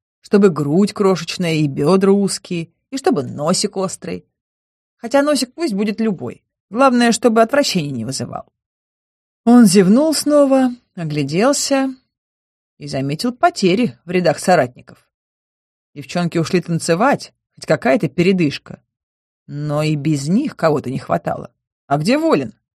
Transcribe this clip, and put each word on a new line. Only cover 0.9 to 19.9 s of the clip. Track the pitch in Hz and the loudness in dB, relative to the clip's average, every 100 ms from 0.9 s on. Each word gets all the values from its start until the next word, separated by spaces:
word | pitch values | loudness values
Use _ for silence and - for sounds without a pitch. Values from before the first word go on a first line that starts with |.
крошечная | - 196 175 165 - 170 156 | 0 0 0 -4 -6 -2 0
и | 151 | 0
бёдра | 139 143 190 196 | 0 2 2 4
узкие, | 202 190 - - 175 165 _ _ | 2 0 -4 -8 -10 -10 _ _
и | 269 | -4
чтобы | 381 190 | -2 -2
носик | 123 120 151 185 208 196 | -4 -4 -2 -2 -2 -4
острый. | 185 - 175 180 - _ _ _ _ _ _ _ | -8 -8 -12 -12 -14 _ _ _ _ _ _ _
Хотя | 233 277 | -2 0
носик | 294 277 247 | 2 0 -4
пусть | - 330 | -6 -4
будет | 196 214 208 | -2 -2 -2
любой. | 226 170 123 - _ _ _ | -2 -4 -8 -14 _ _ _
Главное, | 214 269 240 233 | 0 2 4 2
чтобы | 220 240 226 | 2 2 2
отвращения | 226 285 277 180 143 | 2 0 0 -2 -4
не | 127 110 | -6 -8
вызывал. | 135 123 - - _ _ _ _ _ _ _ _ _ 233 | -8 -10 -12 -16 _ _ _ _ _ _ _ _ _ 4
Он | 240 220 | 6 8
зевнул | 196 180 233 320 | 6 4 4 2
снова, | 294 294 294 277 269 254 247 _ - | 0 2 2 4 2 0 -4 _ -10
огляделся | 160 147 139 160 247 277 - 269 269 262 _ _ _ _ _ _ _ - | -6 -4 -2 0 0 0 -2 -2 -2 -8 _ _ _ _ _ _ _ -18
и | 147 | -10
заметил | 139 139 151 247 | -6 -4 -4 -4
потери | 247 - - 185 196 220 - | 0 0 2 0 2 -2 -4
в | 170 | -4
рядах | 180 165 143 | 0 0 0
соратников. | - 175 123 143 - - _ _ _ _ _ _ _ _ _ | 2 2 2 -6 -20 -20 _ _ _ _ _ _ _ _ _
Девчонки | 143 135 180 170 170 | -18 -8 -4 -2 -2
ушли | 160 180 | -2 -2
танцевать, | - 165 - 170 262 - - _ _ _ | -2 -4 -2 0 0 0 -6 _ _ _
хоть | - | -4
какая-то | 156 240 254 160 | 0 0 0 0
передышка. | - 175 185 147 - - - _ _ _ _ _ _ - | 0 0 2 0 -4 -14 -20 _ _ _ _ _ _ -14
Но | 143 151 147 | -10 -4 -2
и | 156 | -2